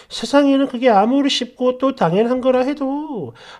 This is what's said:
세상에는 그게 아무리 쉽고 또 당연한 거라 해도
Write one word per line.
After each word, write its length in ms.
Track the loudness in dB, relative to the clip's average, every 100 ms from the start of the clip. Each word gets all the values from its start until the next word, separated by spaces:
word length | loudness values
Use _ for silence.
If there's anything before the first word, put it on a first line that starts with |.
| -16
세상에는 560 | -12 -2 2 4 2 0
그게 240 | 0 2
아무리 400 | 4 4 2 0
쉽고 480 | -2 -6 -4 -4 -2
또 160 | -2
당연한 480 | 0 0 2 0 0
거라 180 | 0 0
해도 720 | 0 -2 -4 -6 -6 -8 -10 -14 -20 -20